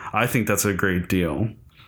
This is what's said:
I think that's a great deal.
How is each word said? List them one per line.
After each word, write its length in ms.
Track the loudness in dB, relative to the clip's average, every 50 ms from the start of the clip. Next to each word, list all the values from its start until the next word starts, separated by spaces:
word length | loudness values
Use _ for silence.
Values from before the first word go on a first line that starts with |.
| -10 -4 -2
I 140 | 0 0
think 200 | 2 2 0 0
that's 200 | 0 0 0 0
a 80 | 0 0
great 340 | 0 0 0 0 0 0 0
deal. 400 | 0 2 2 0 0 -2 -2 -4 -4 -8 -20 -20 -20 -20 -20